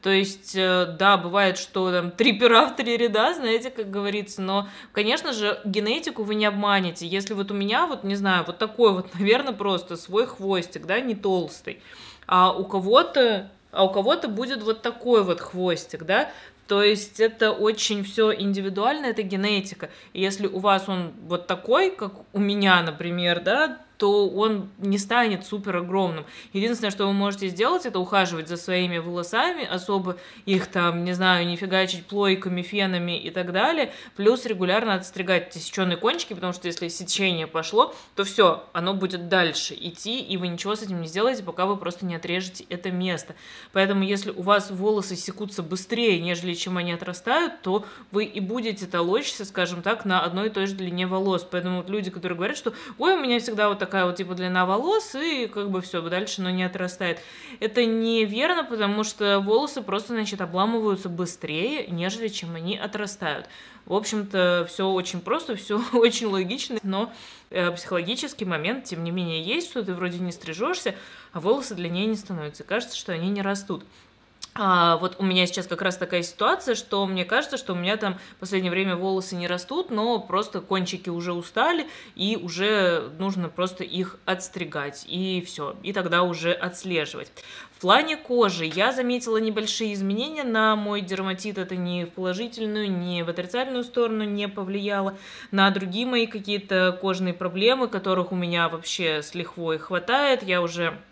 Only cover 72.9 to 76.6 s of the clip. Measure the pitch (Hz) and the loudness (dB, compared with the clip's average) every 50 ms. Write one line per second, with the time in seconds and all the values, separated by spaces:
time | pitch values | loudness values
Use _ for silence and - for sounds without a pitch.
72.9 | - - - - 180 160 170 190 202 202 190 196 202 202 196 - 190 - - - | -10 -10 -8 -6 -6 -2 -2 -2 -2 -2 -2 -2 -2 -4 -4 -6 -8 -8 -8 -16
73.9 | _ - - _ _ _ _ _ _ _ - - _ - 208 190 185 175 170 170 | _ -20 -20 _ _ _ _ _ _ _ -18 -14 _ -2 2 4 6 6 6 6
74.9 | 165 160 180 185 185 - 196 190 185 185 180 175 180 196 175 185 180 165 196 190 | 6 4 2 -2 -2 -2 0 2 4 4 4 2 0 -4 -4 -4 -4 -2 -2 -2
75.9 | 180 180 180 175 - 180 175 170 - - 214 247 359 - | -2 -2 -4 -2 0 -2 -2 -2 -4 0 2 2 2 2